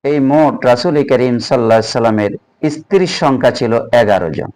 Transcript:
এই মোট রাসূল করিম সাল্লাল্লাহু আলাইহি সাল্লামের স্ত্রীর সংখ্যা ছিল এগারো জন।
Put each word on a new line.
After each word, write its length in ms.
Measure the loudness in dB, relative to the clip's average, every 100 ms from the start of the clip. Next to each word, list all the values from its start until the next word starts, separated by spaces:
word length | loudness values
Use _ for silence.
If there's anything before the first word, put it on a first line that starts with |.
এই 140 | -2 0 2
মোট 240 | 2 2 0 0
রাসূল 260 | 0 0 0 0
করিম 260 | 0 2 -2 -2
সাল্লাল্লাহু 340 | 0 2 2
আলাইহি 160 | 0 -2
সাল্লামের 340 | 0 0 -2 -6 _ _ -6
স্ত্রীর 400 | -6 -2 0 0 -2
সংখ্যা 300 | -2 2 0 0
ছিল 140 | -2 -2 0 2
এগারো 280 | 2 0 -2 -6
জন। 140 | -10